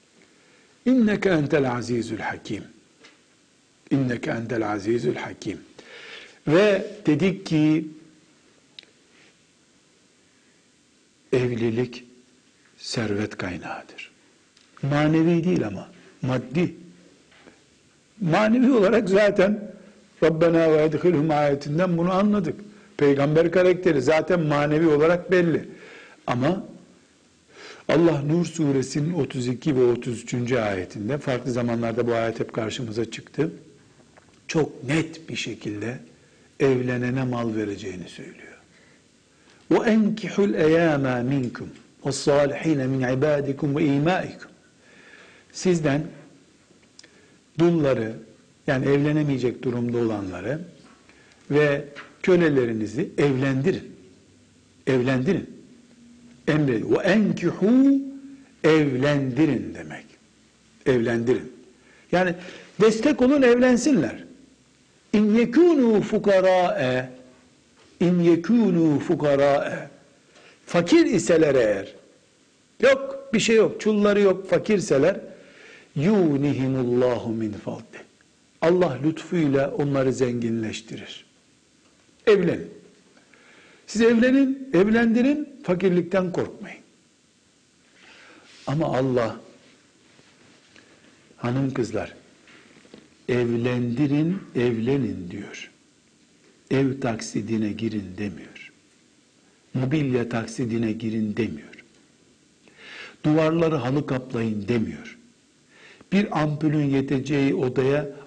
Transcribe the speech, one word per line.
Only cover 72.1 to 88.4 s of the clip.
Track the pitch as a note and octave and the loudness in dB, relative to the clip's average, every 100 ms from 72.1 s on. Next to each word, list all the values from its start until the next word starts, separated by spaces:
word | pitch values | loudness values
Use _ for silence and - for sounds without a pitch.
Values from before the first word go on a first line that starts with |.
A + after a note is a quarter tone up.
| _ _ _ _ _ _ - | _ _ _ _ _ _ 0
yok, | B3+ C4+ - - - | 2 2 -2 -12 -4
bir | A3 | -2
şey | A3 A3+ | 2 4
yok, | F3 - | 4 0
çulları | G#3+ G#3 G3+ G3+ | -2 2 2 4
yok, | G3 F#3 - | 4 2 0
fakirseler, | E3+ - G#3 - C#3 D#3 - - - - - - - - - | -2 0 -2 2 2 2 0 -10 -20 -20 -20 -20 -20 -12 -2
"yûnihimullahu | E3 G#3+ E3 C#3 C#3+ B2 C3 C3 B2 B2 B2 A#2 A2 | 2 4 2 2 0 0 -2 -2 0 2 2 0 -4
min | A2+ A2 | -4 -6
fadli". | G2+ - A2 - - - _ _ _ _ - | -6 -10 -12 -14 -20 -20 _ _ _ _ -2
Allah | D#3+ F3+ E3+ B2 | 2 2 2 0
lütfuyla | D3 D#3 - F3+ D3 C3+ C#3 | -4 -4 -4 -2 2 2 0
onları | - C#3+ C#3 C3 | -2 -2 0 0
zenginleştirir. | A#2+ B2+ A#2+ A#2 A2+ A2 - - - G2+ - - _ _ _ _ _ _ _ _ _ - | 0 -2 -2 -2 -4 -4 -8 -14 -16 -16 -18 -20 _ _ _ _ _ _ _ _ _ 4
Evlenin. | G3+ F3 - - - - _ _ _ _ _ _ - - _ - | 4 4 -2 -8 -16 -20 _ _ _ _ _ _ -20 -20 _ -10
Siz | G#3 | 2
evlenin, | A#3 A#3 B3+ C4+ C4 C4+ - | 4 4 4 4 2 0 0
evlendirin, | E3+ G#3 A3+ A#3 A3+ C4 D4 D4 - | 2 4 4 4 4 2 0 -4 -10
fakirlikten | - F3 F#3+ F3 E3+ G3 F#3 | -4 0 2 2 0 -2 -2
korkmayın. | D#3+ A2 - - - _ _ _ _ _ _ _ _ _ _ _ _ - - - - | -4 -6 -8 -18 -18 _ _ _ _ _ _ _ _ _ _ _ _ -20 -20 -20 -20